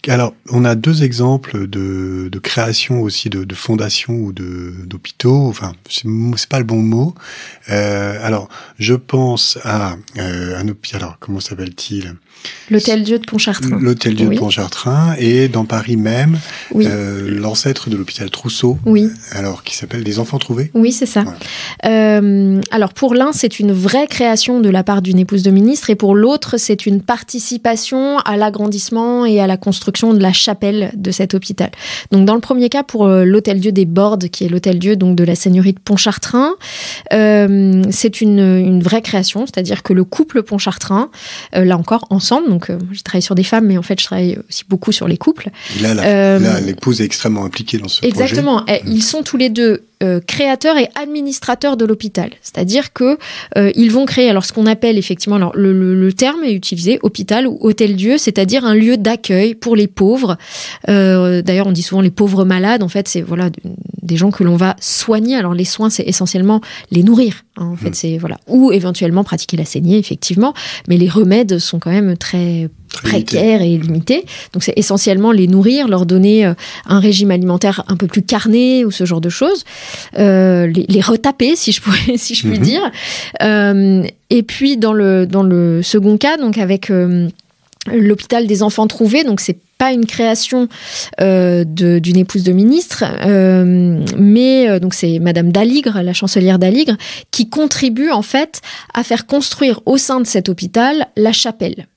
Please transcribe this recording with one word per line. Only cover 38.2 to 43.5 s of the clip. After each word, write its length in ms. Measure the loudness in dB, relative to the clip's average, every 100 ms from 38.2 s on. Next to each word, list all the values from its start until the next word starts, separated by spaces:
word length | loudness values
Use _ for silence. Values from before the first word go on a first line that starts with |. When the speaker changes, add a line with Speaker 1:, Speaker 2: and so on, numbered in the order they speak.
Speaker 2:
une, 180 | 2 4
une 420 | 4 4 4 2
vraie 200 | 2 -2
création, 420 | 0 -2 -2 -4 -6
c'est-à-dire 360 | -6 -4 -6
que 100 | 0
le 120 | 0
couple 380 | 0 -2 0 0
Pontchartrain, 680 | -2 -4 -4 -6 -4 -2 -2 -8 -18 -18 -6 0
euh, 80 |
là 120 | 2 2
encore 300 | 0 -4 0
ensemble, 380 | -2 2 0 2
donc, 220 | 0 -2
euh, 80 | -8 -8
j'ai 100 | -10
travaillé 200 | -4 -4
sur 120 | 0
des 100 | 0
femmes, 220 | 0